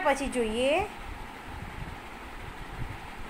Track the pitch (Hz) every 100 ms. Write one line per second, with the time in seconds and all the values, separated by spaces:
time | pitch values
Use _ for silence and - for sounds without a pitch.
0 | 339 277 262 247 226 226 262 330 415 -
1 | - - - - - - - - - -
2 | - - - - - - - - - -
3 | - - -